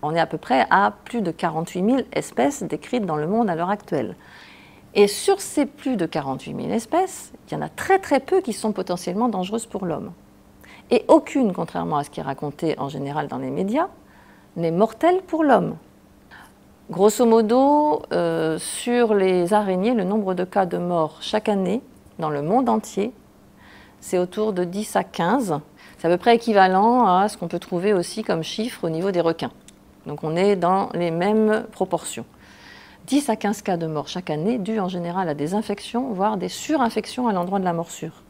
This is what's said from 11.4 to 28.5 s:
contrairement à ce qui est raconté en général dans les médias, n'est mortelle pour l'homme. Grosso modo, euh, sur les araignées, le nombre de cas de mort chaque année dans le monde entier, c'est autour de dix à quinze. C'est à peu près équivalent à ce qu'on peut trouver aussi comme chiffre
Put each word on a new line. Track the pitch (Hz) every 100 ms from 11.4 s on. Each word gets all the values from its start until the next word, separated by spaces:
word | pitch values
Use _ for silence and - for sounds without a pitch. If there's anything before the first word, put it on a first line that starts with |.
| 233
contrairement | 175 170 175 170 151
à |
ce | 143
qui | -
est |
raconté | 151 165 147 - 165 -
en | 139
général | 151 139 151 147
dans | 127
les | 131
médias, | 143 190 254 359 - - - - - - -
n'est | 165
mortelle | 165 226 - 320 370
pour | 370 311
l'homme. | 302 226 165 160 - - _ - _ - - _ - _ -
Grosso | 165 208 208
modo, | 240 226 214 247 269 294 302 294 -
euh, | 175 170 165 160 160
sur | - - - 240 233
les | 208 190 180 175
araignées, | 214 208 185 202
le | 247
nombre | 180 214 190
de | 180
cas | 185 202 185
de | 175
mort | 175 175 156 -
chaque | - 214 214
année | 202 185 220 - - - -
dans | 160
le | 143
monde | 151 233 247
entier, | 220 - - 208 - - _ - - - - - _
c'est | - 185
autour | 180 208 214
de | 180
dix | 180 185 214 196
à |
quinze. | 185 - 175 247 208 156 - - - -
C'est | 165
à |
peu | 175
près | 240
équivalent | 233 233 208 185 185 214 247 220
à | 180 208
ce | -
qu'on | 170
peut | 175
trouver | - 175 196
aussi | 202 175 -
comme | 220 175
chiffre | 160